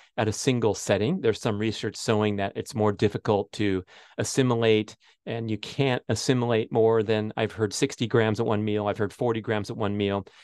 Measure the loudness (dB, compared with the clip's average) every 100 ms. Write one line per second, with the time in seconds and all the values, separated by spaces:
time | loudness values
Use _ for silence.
0 | _ -4 -2 0 0 2 0 0 0 0
1 | 0 0 0 0 -2 -2 -2 -4 -6 -4
2 | 0 2 2 0 -4 -6 -6 0 0 2
3 | 0 0 0 0 0 -2 -2 -2 -4 -16
4 | -12 -8 -4 0 2 4 4 4 2 -8
5 | _ _ -8 -6 -4 -6 -4 -2 0 0
6 | -2 -2 2 2 2 0 2 4 4 4
7 | 2 0 -2 -2 -4 -2 -2 0 -2 -2
8 | 0 2 4 2 0 0 0 0 -2 -2
9 | -2 -2 -2 -2 -2 -4 -4 -4 -2 0
10 | 0 -2 -6 -16